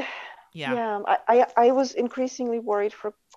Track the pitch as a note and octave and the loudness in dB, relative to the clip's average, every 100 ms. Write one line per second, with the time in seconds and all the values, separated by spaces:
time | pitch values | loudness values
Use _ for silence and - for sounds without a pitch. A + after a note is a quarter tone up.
0 | C4 - - - _ E3 C#3+ B3 A3+ G#3 | -8 -12 -16 -20 _ -10 -4 -4 -2 -4
1 | - - - A#3+ B3+ - A#3 C4 C4 - | -2 0 4 4 4 4 4 4 2 -2
2 | A#3+ C4 B3+ - B3 A#3 A3+ G#3 G#3 - | -4 -2 -6 -4 -4 -4 -2 -2 -2 -4
3 | G#3+ - _ | -10 -10 _